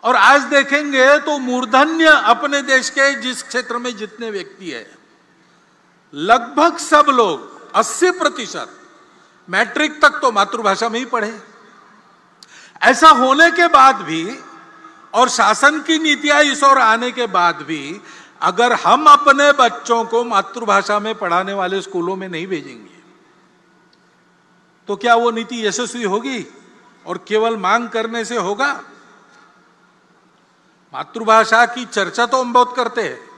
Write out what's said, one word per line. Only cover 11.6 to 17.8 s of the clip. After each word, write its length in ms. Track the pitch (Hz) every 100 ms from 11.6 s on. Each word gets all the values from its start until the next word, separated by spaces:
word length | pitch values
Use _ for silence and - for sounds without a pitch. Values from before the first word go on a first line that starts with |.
| _ _ _ _ _ _ _ _ - - - -
ऐसा 260 | 202 254 320
होने 420 | 277 262 277 339
के 180 | 339 339
बाद 280 | 330 262 254
भी 420 | 170 160 170 262 - - - - - _ -
और 140 | 208 247
शासन 520 | - 208 214 277 311
की 180 | 294 320
नीतियां 440 | 311 285 294 294
इस 200 | 294 285
ओर 160 | 277 269
आने 340 | 233 226 247
के 140 | 247 240
बाद 300 | 190 175 170
भी 440 | 220 156